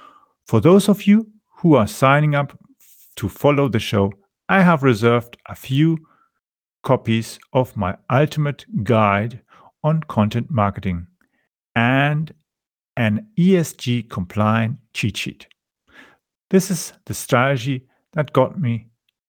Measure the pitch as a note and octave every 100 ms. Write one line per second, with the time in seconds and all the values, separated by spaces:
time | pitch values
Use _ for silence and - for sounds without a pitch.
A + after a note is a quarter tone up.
0 | - _ _ _ - A2+ D3+ G3 G3+ G3
1 | - G#3+ A3 _ _ _ E3+ C3 G#2 -
2 | C3+ C#3+ D3+ C#3+ C#3 - _ _ _ _
3 | _ - F#2+ - C#3+ C#3+ C#3 A2 - G#2+
4 | G2 - _ _ - G3 F3+ D#3+ C3+ G#2
5 | A#2 A#2+ A#2 - - G2+ - C3+ D#3+ D#3+
6 | - _ _ _ _ _ _ _ - B2+
7 | - A2+ A2 - _ B2+ B2 A2 F2+ -
8 | - B2+ D#3 D#3 C#3+ C#3 - - G2+ A2
9 | G#2 G2+ A2+ A#2 _ _ - _ D3+ D#3+
10 | - A2+ G#2 A#2+ - A#2+ G2+ G2+ G2 F2
11 | F2 _ _ _ _ _ _ - A#2 C3+
12 | C#3+ D3+ D#3 - _ _ _ _ _ -
13 | A2+ G#2+ - - F3+ F#3 D#3 - B2 A#2+
14 | A2 - F2+ G#2 G#2+ A2+ A2 - _ -
15 | A2 - - - - _ _ _ _ -
16 | - _ _ _ _ F#3+ F#3+ E3+ - -
17 | - - - B2 C3+ C3+ C3 B2+ - _
18 | _ D#3+ C#3+ C3+ C3 F#3+ B2 A#2 - _
19 | _ _